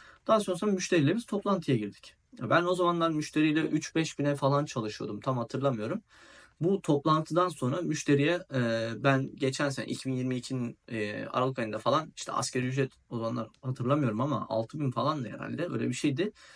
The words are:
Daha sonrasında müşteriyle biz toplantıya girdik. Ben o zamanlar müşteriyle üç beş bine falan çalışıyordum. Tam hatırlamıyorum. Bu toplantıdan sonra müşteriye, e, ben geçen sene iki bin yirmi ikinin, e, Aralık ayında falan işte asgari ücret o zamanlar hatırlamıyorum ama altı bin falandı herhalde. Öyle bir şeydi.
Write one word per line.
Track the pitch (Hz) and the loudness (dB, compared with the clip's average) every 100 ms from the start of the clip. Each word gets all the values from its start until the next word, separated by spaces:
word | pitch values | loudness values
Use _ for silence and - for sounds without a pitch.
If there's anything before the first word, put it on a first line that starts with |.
| - - - | -20 -6 2
Daha | 220 | 2
sonrasında | 202 175 214 | 2 -2 0
müşteriyle | 190 - 175 139 220 | 0 2 4 4 2
biz | - | -2
toplantıya | 202 202 190 165 120 | -2 0 0 2 0
girdik. | - - - - _ - | 0 -8 -20 -20 _ -8
Ben | 117 160 | 0 2
o | 175 | 2
zamanlar | 180 175 170 165 | 2 2 2 0
müşteriyle | 156 151 151 156 151 | 0 -2 2 2 2
üç | 156 160 - | 0 -2 -2
beş | 165 160 - | -2 -2 -2
bine | 143 143 | -2 2
falan | 139 139 | 2 2
çalışıyordum. | 147 - 110 - 107 101 | 0 -4 -4 -6 -8 -6
Tam | 139 127 | -2 -2
hatırlamıyorum. | 117 - 135 113 110 185 - - - - - - | -2 -2 0 0 -2 -6 -8 -20 -20 -20 -16 -2
Bu | 165 196 | 2 2
toplantıdan | - 143 156 156 156 156 180 | 2 2 4 2 2 2 2
sonra | - 127 170 | 0 -2 0
müşteriye, | 156 156 - 143 147 175 - | -2 -2 2 4 4 0 -2
e, | 131 117 113 113 113 | -2 0 0 -2 0
ben | 135 135 135 - | 2 2 0 -2
geçen | 131 135 143 | -2 0 -2
sene | 135 - | -2 -6
iki | 135 131 | -6 -4
bin | |
yirmi | 127 127 127 | -2 -2 -4
ikinin, | - 131 120 - - | -4 -4 -4 -8 -8
e, | 113 104 107 | -4 -4 -4
Aralık | 110 127 131 131 | -4 0 0 0
ayında | 113 104 | -4 -2
falan | 120 147 165 - | 2 2 0 -10
işte | - | -4
asgari | - - 127 127 | -2 -2 -2 0
ücret | 131 135 _ - | 0 -2 _ -8
o | 117 | -4
zamanlar | 113 120 113 _ | -2 -4 -6 _
hatırlamıyorum | 131 131 120 147 127 107 | -6 -2 2 2 2 2
ama | 143 113 - | 0 0 0
altı | 113 113 151 | -2 -2 -2
bin | 117 | -2
falandı | 120 135 151 113 | 0 0 -2 -4
herhalde. | - - 120 175 | -8 -8 -4 -4
Öyle | 113 120 | -2 -2
bir | |
şeydi. | 123 147 135 208 - - | 0 0 0 -2 -4 -20